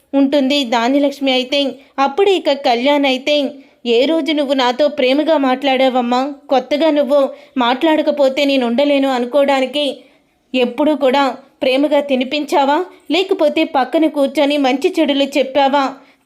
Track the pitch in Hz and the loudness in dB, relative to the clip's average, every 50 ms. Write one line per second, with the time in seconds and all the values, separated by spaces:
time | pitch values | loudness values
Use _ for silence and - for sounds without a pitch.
0 | _ _ - 277 277 269 294 294 262 262 294 285 277 226 254 233 226 240 269 285 | _ _ 0 2 2 2 2 2 2 2 0 0 -2 -2 -2 -2 0 0 0 0
1 | 285 277 277 - 277 269 262 262 262 254 294 285 285 262 247 - - _ _ - | 0 0 -2 -2 -2 -2 0 -2 -2 -2 -2 -2 -2 -2 -6 -10 -16 _ _ -2
2 | 269 277 269 392 403 403 381 339 - 311 277 277 277 277 240 233 247 277 294 294 | -2 -2 0 0 0 2 2 0 0 -2 -2 0 0 0 0 0 0 0 2 2
3 | 277 269 262 262 269 302 294 294 277 277 - - - _ _ _ - 233 233 233 | 2 0 0 -2 -2 -2 0 0 -2 -4 -6 -12 -20 _ _ _ -4 0 0 2
4 | 269 294 320 330 294 294 311 294 294 254 285 269 254 240 247 247 302 294 294 - | 2 2 0 0 -2 -2 -2 -2 -2 0 0 0 0 0 0 0 0 0 0 0
5 | 262 254 262 285 302 277 320 302 277 262 262 269 285 277 262 254 269 262 240 254 | 0 0 2 2 2 2 0 2 2 0 -2 0 0 0 0 2 2 2 0 0
6 | 240 240 240 247 262 285 285 277 - - 285 262 254 - 294 285 320 320 294 294 | -2 0 0 -2 -2 -4 -6 -12 -6 -2 -2 -2 0 0 -2 0 2 2 2 2
7 | 285 240 285 285 269 254 - - - - _ 262 247 233 254 247 320 320 311 311 | 0 2 2 2 0 0 -4 -10 -20 -8 _ -2 0 0 0 0 0 2 2 2
8 | 302 311 294 285 285 269 262 294 285 277 277 269 247 233 240 240 294 294 285 277 | 0 0 0 2 0 0 2 0 0 0 0 0 0 0 0 0 2 2 2 2
9 | 269 269 262 247 240 240 247 285 277 277 277 269 262 254 254 294 294 269 247 - | 2 0 0 -2 -4 -2 0 0 2 2 2 0 0 -2 -2 -4 -4 -4 -6 -8
10 | - _ _ _ _ _ _ _ _ _ - 254 247 240 240 - 302 294 311 - | -14 _ _ _ _ _ _ _ _ _ -2 -2 -2 -2 -2 0 0 0 0 2
11 | 285 262 247 285 285 262 233 - - - _ _ - 269 254 262 285 302 302 285 | 0 0 2 2 0 0 -2 -6 -14 -20 _ _ -2 -2 0 0 0 2 0 0
12 | 285 285 269 247 262 247 302 294 302 285 349 311 277 269 285 320 370 - - - | 0 0 -2 -2 -2 -2 -2 -4 -4 -2 0 0 2 2 0 0 -2 -6 -10 -16
13 | _ - 285 349 392 381 392 - 330 294 294 320 320 320 - 269 254 254 - 320 | _ -4 -2 -2 0 0 0 0 0 0 2 0 -2 0 0 -2 -2 0 0 0
14 | 320 311 302 294 277 269 277 302 294 277 294 294 277 262 254 269 277 359 370 330 | 0 0 0 0 -2 0 0 0 0 0 2 0 0 0 0 0 0 -2 0 0
15 | 320 277 285 277 277 269 277 294 262 262 262 285 269 277 262 285 277 254 - - | 0 0 0 0 -2 0 0 -2 -2 0 0 0 2 2 2 0 0 -2 -4 -10
16 | - - _ _ _ | -18 -20 _ _ _